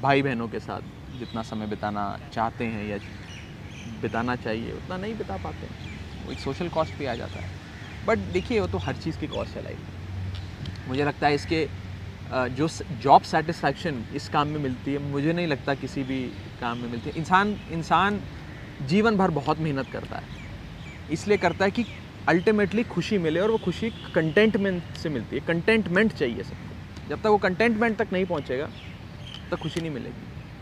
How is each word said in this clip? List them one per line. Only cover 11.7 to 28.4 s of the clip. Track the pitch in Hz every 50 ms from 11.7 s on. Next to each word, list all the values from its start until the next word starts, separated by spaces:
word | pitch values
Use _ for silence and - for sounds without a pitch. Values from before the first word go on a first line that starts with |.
| - - - - - - - - - - - -
अ, | 123 127 127 123
जो | 127 127 151 165
स-, | - - - - 151 113
जॉब | 107 139 143 190
सेटिस्फैक्शन | - - - 170 156 160 170 - - 143 135 - - 175 143 120 104 - -
इस | - - -
काम | - 156 147 147
में | 151 151
मिलती | 147 135 127 123 - 139 139
है, | 143
मुझे | 143 143 139 143 143 156 165
नहीं | 175 175 165
लगता | 143 131 - - 139
किसी | 131 - 131 - 143 135
भी | 127 135 131 127 120 101 - - - - -
काम | 123 120 117 120
में | 120 117
मिलती | 120 120 - 151
है। | -
इंसान, | 165 156 147 185 185 202 208 208 196 - -
इंसान | 156 165 156 - 175 160 185 202 208 196 - - - - - - - - - - - -
जीवन | 147 131 156 208 214 233 220 190
भर | 190 180
बहुत | 160 147 131 156 156 156
मेहनत | 160 160 139 135 127 -
करता | - - - - - -
है, | - - - - - - - - - - - - - - - - - -
इसलिए | 147 151 - 196 208 196
करता | - 175 165 - 190
है | 202
कि | 196 233 233 - - - - - - - - -
ultimately | 160 180 170 220 220 208 202 175 - 214 240 -
खुशी | - 180 160 - 220 196
मिले, | 170 160 156 170
और | 190 220
वो | 226 220
खुशी | - 180 165 - 220 233
कंटेंटमेंट | 226 - - - - 175 160 160 147 208 214 220 208 208 196 196 185 175 165 - -
से | - - 170
मिलती | 147 123 101 - -
है। | 135
कंटेंटमेंट | 160 - 170 170 165 - 220 226 196 180 170 185 220 220 -
चाहिए | - 151 123 117 - -
सबको। | - - - - - - - - - - - - -
जब | 143 -
तक | - 220
वो | 214 202
कंटेंटमेंट | 196 190 185 160 220 240 226 208 240 233 220 -
तक | 220 - 196
नहीं | 185 190
पहुंचेगा, | 180 175 151